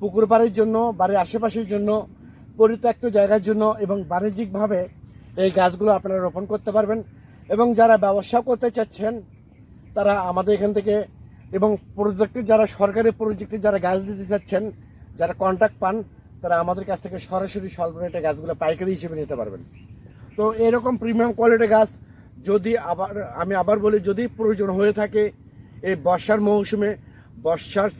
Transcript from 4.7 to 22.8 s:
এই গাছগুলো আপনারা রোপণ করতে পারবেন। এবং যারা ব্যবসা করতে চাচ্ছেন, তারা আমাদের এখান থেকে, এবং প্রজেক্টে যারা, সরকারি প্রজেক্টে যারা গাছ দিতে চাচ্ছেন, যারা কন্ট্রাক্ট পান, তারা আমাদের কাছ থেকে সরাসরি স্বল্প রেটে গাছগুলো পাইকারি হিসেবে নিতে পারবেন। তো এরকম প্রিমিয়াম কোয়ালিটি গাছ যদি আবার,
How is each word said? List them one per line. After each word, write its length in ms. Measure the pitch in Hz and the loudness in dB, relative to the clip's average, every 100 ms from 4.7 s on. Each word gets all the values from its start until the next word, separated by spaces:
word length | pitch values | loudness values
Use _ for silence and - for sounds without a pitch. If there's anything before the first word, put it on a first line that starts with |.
| 180 180 - - - - 175 | -2 -4 -12 -20 -20 -10 -2
এই 140 | 190 | 0
গাছগুলো 400 | 190 180 180 214 | 4 2 2 2
আপনারা 260 | 196 196 190 | 2 0 -2
রোপণ 240 | 180 185 202 | -2 -4 -6
করতে 240 | 208 214 | -6 -2
পারবেন। 300 | 208 208 226 190 - - - - | 0 0 -2 -8 -18 -20 -14 -4
এবং 260 | 208 240 | 0 2
যারা 220 | 220 226 214 | 4 6 6
ব্যবসা 440 | 196 196 - 240 | 4 0 0 0
করতে 300 | 247 233 240 | 0 -2 -2
চাচ্ছেন, 500 | 240 214 190 214 233 - - - - - - - | -2 -6 -4 -6 -6 -12 -20 -20 -20 -20 -20 -8
তারা 180 | 202 202 202 180 | 0 2 2 0
আমাদের 240 | 180 180 | -2 0
এখান 180 | 196 208 | 0 0
থেকে, 320 | 202 202 208 190 - - - - | 0 0 0 -2 -12 -20 -20 -8
এবং 240 | 190 214 202 - 196 | 0 0 0 -6 -4
প্রজেক্টে 460 | 208 190 208 247 | -2 0 -2 -2
যারা, 240 | 208 220 214 | 2 4 4
সরকারি 440 | - 196 214 226 | 0 0 2 0
প্রজেক্টে 480 | 220 220 190 208 214 | 0 -4 -6 -8 -2
যারা 200 | 208 196 | 0 0
গাছ 200 | 180 190 | 0 -2
দিতে 220 | 196 196 190 | -4 -10 -4
চাচ্ছেন, 360 | 202 - 190 214 - - - - - | -6 -2 -4 -4 -10 -20 -20 -14 -4
যারা 140 | 170 | -4
কন্ট্রাক্ট 460 | - 190 185 214 - | -2 -2 2 0 0
পান, 180 | 190 220 196 - - - | -4 -4 -8 -16 -20 -8
তারা 180 | 175 170 | -2 0
আমাদের 200 | 175 185 | 0 -4
কাছ 160 | 190 180 | -6 -8
থেকে 180 | 180 185 | -8 -12
সরাসরি 500 | - 185 196 196 185 | -6 -6 -6 -8 -10
স্বল্প 280 | - 170 165 | -6 -6 -6
রেটে 220 | 175 170 | -8 -4
গাছগুলো 340 | 156 147 165 | -4 -4 -6
পাইকারি 360 | 151 160 165 185 | -4 -2 -2 -2
হিসেবে 260 | 180 170 156 | -4 -6 -8
নিতে 180 | 143 | -6
পারবেন। 280 | 131 107 92 - - - - - - - - | -6 -6 -10 -18 -20 -20 -20 -20 -20 -10 -2
তো 160 | 214 | 0
এরকম 440 | 220 226 240 254 240 | 2 2 2 0 -2
প্রিমিয়াম 360 | 226 226 240 | 0 0 0
কোয়ালিটি 340 | 220 233 226 220 | 4 4 6 6
গাছ 220 | 220 214 - - - - - | 4 4 -2 -20 -20 -20 -10
যদি 320 | 196 202 208 | 0 0 2
আবার, 360 | 233 | -2